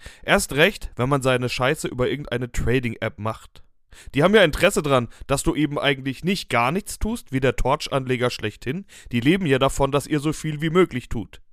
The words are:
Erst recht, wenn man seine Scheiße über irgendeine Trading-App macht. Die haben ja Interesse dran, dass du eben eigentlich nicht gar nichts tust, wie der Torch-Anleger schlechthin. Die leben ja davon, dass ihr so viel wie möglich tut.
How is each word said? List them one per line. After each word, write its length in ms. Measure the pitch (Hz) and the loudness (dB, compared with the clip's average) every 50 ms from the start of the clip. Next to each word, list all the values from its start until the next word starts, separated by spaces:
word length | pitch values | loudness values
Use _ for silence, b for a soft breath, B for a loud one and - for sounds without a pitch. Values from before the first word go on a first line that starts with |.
| B B B B B | B B B B B
Erst 300 | - 160 196 185 - 139 | 2 2 2 2 0 2
recht, 400 | 135 160 - - - - - - | 2 2 2 2 -2 -10 -10 -4
wenn 140 | - 120 131 | -2 0 0
man 140 | 147 139 123 | 0 2 2
seine 260 | 131 127 123 123 123 | 2 2 2 0 -2
Scheiße 400 | - - 127 127 - - - - | -2 0 0 0 0 -2 -4 -8
über 200 | - 123 123 113 | -4 -2 -2 -2
irgendeine 440 | - 143 147 - - 123 127 120 - | -2 -4 -6 -6 -6 -6 -4 -4 -2
Trading-App 640 | - - 117 120 135 127 120 113 - - 113 - - | -2 0 2 0 0 0 -2 -6 -6 -6 -8 -6 -6
macht. 460 | 104 110 110 - - - _ - - _ _ _ _ _ B B B B - | -8 -8 -8 -10 -14 -20 _ -20 -20 _ _ _ _ _ B B B B 0
Die 80 | 131 147 | 2 4
haben 140 | 185 208 | 6 6
ja 80 | 220 190 | 6 6
Interesse 380 | 160 - - 156 180 - 196 156 | 6 4 2 2 2 2 2 0
dran, 260 | 147 139 127 120 - b b b | 2 2 2 2 0 b b b
dass 160 | b 135 139 - | b -2 -2 0
du 140 | 165 - | 0 0
eben 240 | 139 151 143 147 139 | 0 0 0 0 0
eigentlich 420 | - 139 143 135 131 135 131 - - | 0 0 0 0 -2 -8 -6 -4 -2
nicht 260 | 170 202 - - - | -2 -2 -2 -2 -2
gar 220 | - 120 117 127 | 0 2 2 2
nichts 300 | 139 190 - - - - | 0 -2 -6 -8 -8 -4
tust, 320 | - 208 226 240 - - 131 | -4 -4 -4 -6 -8 -6 -4
wie 80 | 135 | 0
der 160 | 135 131 120 | 0 0 2
Torch-Anleger 720 | - - 127 135 143 - - - 135 131 127 127 120 123 123 | 2 2 0 0 -2 -2 -4 -4 -4 -2 -2 -2 0 0 -2
schlechthin. 540 | - - 110 107 - - - 120 139 185 196 B B B B B | -2 -2 -6 -6 -6 -6 -8 -8 -6 -8 -8 B B B B B
Die 80 | - 120 | -2 0
leben 280 | 113 139 175 196 190 | 4 4 4 4 4
ja 120 | 147 135 127 | 2 2 4
davon, 320 | 135 135 - - 139 135 | 4 2 2 2 0 2
dass 160 | 135 143 - | 2 0 0
ihr 140 | - 151 147 | 0 -2 -2
so 120 | 139 156 147 | 0 -2 -4
viel 280 | - - 156 151 147 | -4 -6 -6 -6 -4
wie 100 | 156 165 | -2 0
möglich 380 | 151 185 185 165 - 123 - - | 4 4 2 2 0 -6 -8 -6
tut. 320 | - 120 92 - - - - _ | -6 -6 -6 -8 -14 -20 -20 _